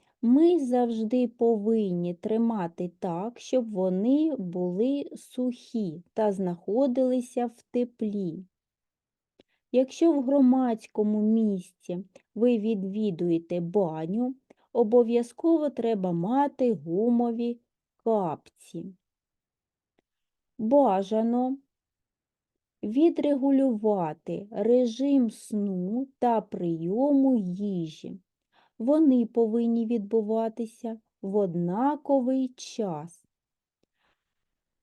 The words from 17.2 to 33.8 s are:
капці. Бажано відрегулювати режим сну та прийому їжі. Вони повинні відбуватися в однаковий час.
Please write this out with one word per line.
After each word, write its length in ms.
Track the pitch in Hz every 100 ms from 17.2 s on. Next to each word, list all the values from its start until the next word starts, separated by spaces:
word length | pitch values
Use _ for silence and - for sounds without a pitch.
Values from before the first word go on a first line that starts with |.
| 240 226 240 240 _ _ _ _
капці. 880 | - 220 180 139 - _ - 165 185 185 _ _ _ _ _ _ _ _ _ _ _ _ _ _ _ _
Бажано 1000 | 220 285 254 190 190 220 226 240 254 269 _ _ _ _ _ _ _ _ _ _ _ _
відрегулювати 1700 | 208 240 330 - 294 285 277 269 269 220 214 208 165 156 - 175 202
режим 800 | 202 208 247 247 226 277 277 233
сну 800 | - - 208 202 185 180 233 269 _
та 220 | 247 226
прийому 1000 | 214 190 180 165 170 208 277 277 269 254
їжі. 840 | 180 180 208 185 165 156 - 185 _ _ _ _ _ _
Вони 480 | 226 302 320 254 233
повинні 600 | - 226 226 233 233 220
відбуватися 1120 | 240 202 226 208 220 226 220 226 - 226 226 _ _
в 140 | 196 202
однаковий 1120 | 196 170 175 196 269 294 - 277 247 262 262 -
час. 680 | - - 208 156 170 - _ _ _ _ _ _